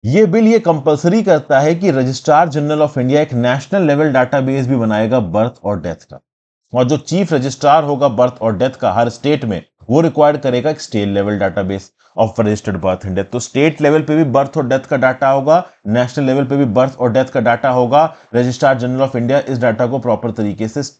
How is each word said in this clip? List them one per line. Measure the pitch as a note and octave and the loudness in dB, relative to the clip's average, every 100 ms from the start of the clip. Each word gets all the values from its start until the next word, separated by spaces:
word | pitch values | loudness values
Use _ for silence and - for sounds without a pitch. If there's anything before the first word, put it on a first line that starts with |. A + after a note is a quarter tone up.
ये | A2 E3 G#3+ | 0 2 4
बिल | G#3+ A3 | 4 4
ये | A3+ | 4
कंपलसरी | G3 D#3 C#3+ D3 E3 A3 | 2 0 0 0 2 0
करता | F#3+ D#3 C#3+ C3+ | 2 0 2 2
है | D3+ | 2
कि | E3+ F#3+ | 0 0
रजिस्ट्रार | C3+ C3 B2+ - D3 F3 | 0 -2 -2 2 2 2
जनरल | C#3+ D3 D3+ | -2 -2 0
of | D3 C#3 | 0 0
इंडिया | B2+ D3 | 0 0
एक | D3+ | 0
नेशनल | B2 B2 C3+ - G3 E3 | 0 0 -2 -2 0 2
लेवल | C#3+ D#3 | 2 2
डेटाबेस | C3 B2+ C#3+ C3 C3+ B2+ | 2 0 0 0 -2 0
भी | C3 | 0
बनाएगा | A2+ G#2+ A2 B2+ | 0 0 0 0
बर्थ | F#2+ F#2+ A2+ - | 0 -2 -2 -4
और | G2+ G2+ | -6 -6
डेथ | E2+ D#2+ | -6 -10
का, | _ - _ _ _ _ _ | _ -20 _ _ _ _ _
और | A#2+ | -2
जो | B2 D3 | 0 0
चीफ | - E3+ F#3 | -2 -2 0
रजिस्ट्रार | D3+ C3 B2+ D3 D3+ | 0 -2 0 2 4
होगा | C#3+ C#3 C#3 | 2 0 0
बर्थ | A2 B2 B2 | 2 0 0
और | A2+ G2+ | -4 0
डेथ | B2+ | -4
का | C3+ A#2 | -2 -2
हर | F#2+ A#2+ | 0 -2
स्टेट | - C#3 D3 | -2 -2 -2
में, | A#2 F2+ - _ - | -2 -6 -8 _ -2
वो | C3 | 2
रिक्वायर्ड | E3 C3+ C#3+ D3 | 2 4 2 2
करेगा | C3+ B2 C3 | -2 -2 -2
एक | D3+ | -4
स्टेट | - A2 G2+ | -6 -4 0
लेवल | G2+ G2+ G#2 | 0 -2 -2
database | G2 E2+ F#2+ G2 - _ _ - | -2 -2 -4 -6 -10 _ _ -2
of | F#2+ - | -2 0
registered | G#2+ G#2+ - F#2 | 0 0 -4 -4
birth | F#2 F#2 | -2 -4
and | G2 | -4
death। | F#2 G2 | -6 -4
तो | A2 | -8
स्टेट | - C3+ D#3 D3 | -4 0 0 2
लेवल | D3 D#3 | 0 2
पे | D3 D3+ | 0 0
भी | D3+ | 2
बर्थ | B2+ C#3 D#3 | 0 0 -4
और | B2+ | -2
डेथ | C3 - | -2 -2
का | C#3+ | 0
डेटा | B2+ B2+ C3+ | 0 0 0
होगा, | C3+ C3+ E3+ F3+ _ G2+ | 0 2 2 0 _ -4
नेशनल | A#2 B2 - | -2 -2 -2
लेवल | C3 C3 | 0 0
पे | C3 C#3 | 0 0
भी | C3+ | 0
बर्थ | G#2+ C3+ C3+ | 0 0 0
और | B2 | 0
डेथ | A#2+ | 0
का | C3 C#3 | 0 -2
डेटा | A2+ A#2 C3+ | 0 0 0
होगा। | B2+ B2 C#3+ D#3 - _ | 0 2 2 2 -2 _
रजिस्ट्रार | A#2 B2 B2+ C#3+ C3 | -2 -2 0 0 0
जनरल | B2 B2+ C3+ | -2 -2 -2
of | B2+ | -2
इंडिया | A#2+ C3+ | 0 -2
इस | C3 C3 | -2 -2
डेटा | B2 A2 B2 | -2 0 -2
को | C3 | -2
प्रॉपर | B2 A2 A#2+ | -2 -2 -4
तरीके | A2+ G#2 G2+ A2 | -4 -4 -4 -6
से | D3 C#3 _ | -6 -8 _